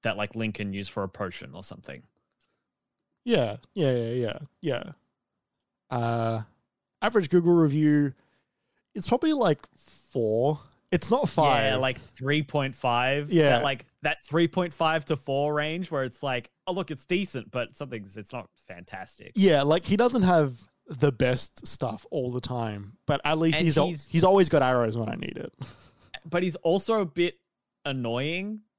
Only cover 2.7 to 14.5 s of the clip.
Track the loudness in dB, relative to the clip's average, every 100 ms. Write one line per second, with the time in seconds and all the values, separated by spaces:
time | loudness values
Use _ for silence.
2.7 | _ _ _ _ _ 0 2 2 -4 _
3.7 | -2 0 0 -2 -2 -4 -6 -14 _ -6
4.7 | -6 -8 -18 _ _ _ _ _ _ _
5.7 | _ _ -4 -2 0 -2 -4 -8 _ _
6.7 | _ _ _ 0 0 2 2 6 6 6
7.7 | 4 4 4 2 -4 _ _ _ _ _
8.7 | _ _ -10 -2 0 2 2 2 2 -4
9.7 | _ -20 -20 -8 -2 0 2 2 0 -8
10.7 | _ _ -2 2 2 2 2 4 4 2
11.7 | 2 0 -2 -12 -8 -2 -2 0 -2 -4
12.7 | -2 0 2 2 0 2 4 6 4 2
13.7 | -4 -8 _ -4 -4 -2 0 2